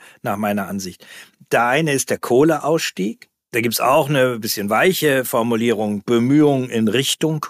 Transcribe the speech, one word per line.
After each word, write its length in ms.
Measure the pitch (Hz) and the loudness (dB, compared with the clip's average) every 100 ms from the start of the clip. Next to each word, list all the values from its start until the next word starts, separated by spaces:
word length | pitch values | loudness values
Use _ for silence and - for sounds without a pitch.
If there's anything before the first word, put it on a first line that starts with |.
| - _ | -20 _
nach 140 | 117 101 | -6 -4
meiner 300 | 107 104 92 | -2 -4 -4
Ansicht. 380 | 98 92 - - - - _ _ | -8 -10 -14 -20 -20 -20 _ _
Der 160 | 127 120 | 0 2
eine 260 | 143 160 | 0 0
ist 160 | 135 - | -2 -2
der 80 | 104 | -6
Kohleausstieg. 1120 | - 123 160 147 143 160 - - 202 233 _ _ _ | 2 4 4 2 0 -2 -2 -6 -8 -8 _ _ _
Da 100 | 117 | -4
gibt's 180 | 117 - | -2 -2
auch 300 | 123 151 139 | 2 2 2
eine 300 | 143 127 117 | 2 2 0
bisschen 320 | 107 - 101 | -6 -6 -2
weiche 520 | 107 180 - 151 135 | 0 2 2 0 0
Formulierung, 800 | 120 123 117 113 117 104 107 104 | 0 -2 0 0 0 0 -2 -4
Bemühungen 640 | 120 117 123 147 147 135 127 | 0 2 4 4 4 2 -2
in 160 | 117 110 | 0 0
Richtung 580 | 123 135 - 156 156 - | 0 -2 -2 -2 -4 -8